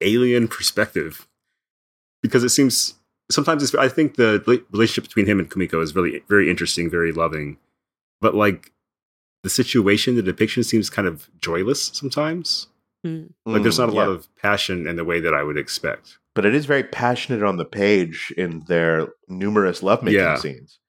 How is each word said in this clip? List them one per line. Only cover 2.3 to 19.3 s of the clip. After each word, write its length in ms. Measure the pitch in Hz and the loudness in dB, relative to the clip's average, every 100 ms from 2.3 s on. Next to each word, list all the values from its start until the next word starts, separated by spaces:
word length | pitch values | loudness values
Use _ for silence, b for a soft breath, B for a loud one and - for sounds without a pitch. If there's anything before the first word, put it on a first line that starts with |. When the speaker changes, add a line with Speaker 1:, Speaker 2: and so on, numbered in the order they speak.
| 127 | 2
Speaker 1:
it 60 | 120 | 4
seems 440 | - 139 - - - _ _ - | 4 2 2 -4 -8 _ _ -4
sometimes 320 | - 147 156 | -2 0 0
it's, 100 | 139 | 0
I 140 | - 131 | 2 2
think 280 | 139 151 - | 2 0 2
the 280 | 113 104 110 | 2 2 2
rela-, 180 | 123 - | 0 0
relationship 340 | 104 113 - - | 0 0 0 -4
between 200 | - 98 | 0 2
him 140 | 101 | 0
and 100 | 78 | 0
Kumiko 320 | 92 87 82 | -4 -4 -2
is 140 | 80 82 | -2 0
really 260 | 87 - - | -2 -4 0
very 220 | 101 80 | 4 4
interesting, 360 | 90 87 - 85 | 2 -2 -2 -2
very 240 | 85 85 | -2 -2
loving. 460 | 80 82 78 73 73 _ _ _ _ _ _ | 0 -2 -2 -8 -12 _ _ _ _ _ _
But, 160 | 113 104 | 0 2
like, 360 | 104 92 - _ _ _ _ _ _ _ | 2 0 -8 _ _ _ _ _ _ _
the 60 | 95 | -4
situation, 640 | - 120 127 98 104 - | -2 0 2 4 2 2
the 80 | 120 | 0
depiction 400 | 92 87 110 - | 0 0 0 0
seems 280 | 117 117 98 | 0 0 0
kind 160 | - 95 | -2 -4
of 200 | 78 - _ | -4 -12 _
joyless 480 | - 85 98 143 - - | -6 -2 -2 -2 -6 -8
sometimes. 720 | 139 147 151 170 160 - - _ _ _ | -6 -4 -4 -4 -4 -6 -8 _ _ _
Speaker 2:
Mm. 280 | 170 160 160 _ - | -10 -10 -12 _ -4
Speaker 1:
Like, 160 | - | 0
there's 140 | 110 113 | 0 2
Speaker 3:
Mm, 100 | 120 | 0
Speaker 1:
not 20 | |
a 20 | |
lot 140 | 107 104 | 0 0
Speaker 3:
yeah. 60 | |
Speaker 1:
of 220 | 90 - _ | -2 -8 _
passion 500 | 101 104 - 90 80 | -2 -2 -2 -4 -6
in 120 | 85 | -6
the 60 | |
way 160 | 82 85 | -2 -2
that 140 | 82 | 0
I 80 | 73 | 0
would 160 | 73 73 | -2 -4
expect. 600 | 69 - - - - _ _ - | -6 -6 -6 -8 -12 _ _ 0
Speaker 3:
But 100 | 101 | 2
it 80 | |
is 140 | 131 143 | 2 2
very 160 | 139 | 0
passionate 580 | 131 - 123 123 - 120 | -2 -2 -2 -2 -4 -2
on 160 | 104 90 | 0 -2
the 80 | 82 | -4
page 680 | 101 101 104 85 80 - - | 0 2 4 2 -6 -10 -6
in 220 | 90 82 78 | -6 -6 -2
their 400 | 85 85 80 73 - | 0 2 0 -2 -10
numerous 540 | - | -16